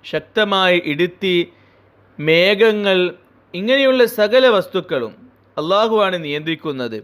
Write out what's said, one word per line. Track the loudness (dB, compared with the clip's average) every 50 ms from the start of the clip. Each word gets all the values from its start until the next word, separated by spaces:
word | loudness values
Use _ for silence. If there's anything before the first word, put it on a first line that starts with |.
| _ -8
ശക്തമായ | -8 -8 -8 -6 _ -2 -2 0 0 0 2 2 2 2 0 -2 -2
ഇടുത്തി, | -2 -2 -4 -4 -6 -4 0 0 0 -2 -4 _ _ _ _ _ _ _ _ _ _ _ _ _ -6
മേഘങ്ങൾ, | -2 0 2 2 4 2 2 4 2 2 2 0 0 0 0 2 0 -2 -4 -10 _ _ _ _ _ _ -12 -8
ഇങ്ങനെയുള്ള | -2 0 0 2 2 2 4 4 2 0 2 0
സകല | 0 2 4 4 4 4 2
വസ്തുക്കളും | 2 -2 -2 -6 -6 -4 -4 -4 -4 -4 -6 -10 -16 -20 -20 _ _ _ _ _ -8
അള്ളാഹുവാണ് | -4 0 0 0 2 2 2 0 0 0 -2 -4 -6
നിയന്ത്രിക്കുന്നത്. | -6 -8 -6 -6 -6 -8 -6 -6 -8 -6 -6 -6 -8 -8 -10